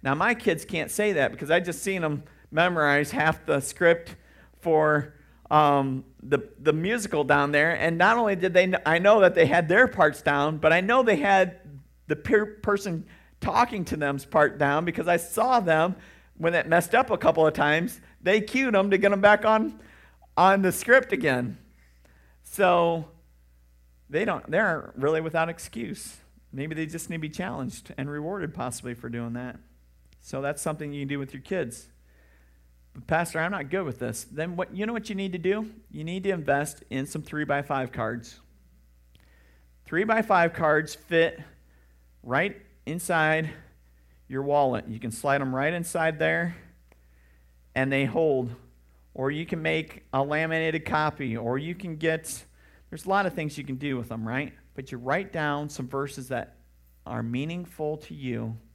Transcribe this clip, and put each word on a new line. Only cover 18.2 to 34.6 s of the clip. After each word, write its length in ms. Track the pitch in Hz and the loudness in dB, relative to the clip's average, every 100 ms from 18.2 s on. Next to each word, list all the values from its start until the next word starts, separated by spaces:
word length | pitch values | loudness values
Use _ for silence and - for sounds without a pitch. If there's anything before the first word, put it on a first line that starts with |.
they 180 | 180 214 | 0 2
cued 340 | 214 254 269 | 2 -2 2
them 180 | 208 196 | 2 4
to 60 | 196 | 4
get 120 | 202 | 4
them 100 | 196 | 6
back 240 | 202 208 | 6 6
on, 340 | 214 220 220 - - - - _ _ - | 4 2 0 -6 -20 -20 -20 _ _ 4
on 240 | 185 196 | 4 6
the 100 | 185 | 2
script 400 | - - 254 254 | 0 4 4 4
again. 460 | 196 156 127 123 - _ _ _ _ _ _ _ _ | -2 0 0 -2 -8 _ _ _ _ _ _ _ _
So 680 | - - 185 175 170 165 156 - _ _ _ _ _ _ _ _ _ | -18 2 4 4 2 0 -6 -18 _ _ _ _ _ _ _ _ _
they 140 | 147 | -2
don't, 260 | 220 165 - | -2 -4 -2
they 80 | 160 | 0
aren't 380 | 214 156 - - | 0 -2 -6 -2
really 240 | 139 160 | 0 0
without 300 | 160 165 165 | 0 -2 -2
excuse. 680 | 165 - - 226 202 - - _ _ _ | -4 -12 -10 -10 -10 -14 -20 _ _ _
Maybe 220 | 135 151 156 | -10 -8 -6
they 100 | 160 | -8
just 240 | 165 - | -8 -10
need 80 | 165 | -8
to 40 | |
be 80 | 156 | -8
challenged 640 | 156 185 240 131 - - - | -8 -8 -6 -8 -10 -16 -10
and 120 | 139 | -8
rewarded 440 | 147 151 196 170 | -8 -8 -8 -8
possibly 400 | 175 123 - 123 | -6 -8 -8 -12
for 160 | 117 117 | -12 -10
doing 240 | 117 117 | -8 -8
that. 240 | 120 123 - _ _ _ _ _ _ | -8 -10 -14 _ _ _ _ _ _
So 200 | - 135 | -12 -6
that's 200 | 139 147 | -6 -4
something 320 | 165 156 147 | -6 -6 -8
you 80 | 143 | -8
can 80 | 139 | -6
do 100 | 143 | -6
with 140 | 135 | -8
your 80 | 135 | -12
kids. 480 | - 190 117 - - _ _ _ _ _ _ _ _ _ _ | -6 -4 -4 -8 -20 _ _ _ _ _ _ _ _ _ _
"But 120 | - - | -20 -2
Pastor, 340 | 156 170 165 | -2 -2 -2
I'm 120 | 165 | -4
not 180 | 196 143 | -4 -4
good 140 | 185 | -4
with 160 | 165 - | -4 -6
this." 240 | 120 113 | -8 -8
Then 320 | - 139 170 | -12 -8 -8
what, 200 | 175 | -6